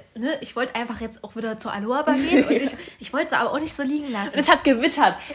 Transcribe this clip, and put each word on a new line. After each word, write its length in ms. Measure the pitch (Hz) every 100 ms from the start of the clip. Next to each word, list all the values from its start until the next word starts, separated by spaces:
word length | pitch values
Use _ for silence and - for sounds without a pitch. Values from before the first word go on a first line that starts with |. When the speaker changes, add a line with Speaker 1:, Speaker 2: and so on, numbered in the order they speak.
| -
Speaker 1:
ne, 240 | 220 254 311
ich 160 | - 233
wollte 180 | 262
einfach 240 | 226 233 214
jetzt 200 | 226 -
auch 140 | 214 226
wieder 220 | 220 220
zur 140 | 226
Aloha 260 | 202 214 269
Bar 120 | 302
gehen 300 | 262 294 349
und 60 | 285
Speaker 2:
<laughs> 20 |
Speaker 1:
ich, 220 | 240 269 - - -
ich 140 | -
wollte 160 | 277 330
sie 60 | -
aber 160 | 240
auch 80 | 277
nicht 140 | 311 -
so 60 |
liegen 280 | 269 302 285
lassen. 220 | 214 202
Speaker 2:
Und 60 | 285
es 100 | 277
hat 140 | 285
gewittert. 520 | 285 233 285 294 208 - -